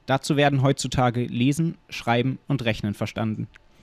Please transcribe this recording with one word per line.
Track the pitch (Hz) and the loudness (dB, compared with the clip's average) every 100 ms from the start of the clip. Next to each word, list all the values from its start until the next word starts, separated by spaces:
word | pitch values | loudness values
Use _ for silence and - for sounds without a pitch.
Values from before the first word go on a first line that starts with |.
| - | -2
Dazu | 135 - 143 | -2 0 2
werden | 143 139 | 4 4
heutzutage | 127 139 127 - 123 117 | 2 2 -2 0 0 0
Lesen, | 120 120 127 147 165 - - | -2 0 0 2 -2 -4 -14
Schreiben | - - 120 123 131 - | -8 -2 0 0 -2 -4
und | 139 117 | -2 0
Rechnen | 104 104 101 | -2 -2 -4
verstanden. | 104 - 110 110 113 - _ _ | -6 -4 -4 -4 -8 -12 _ _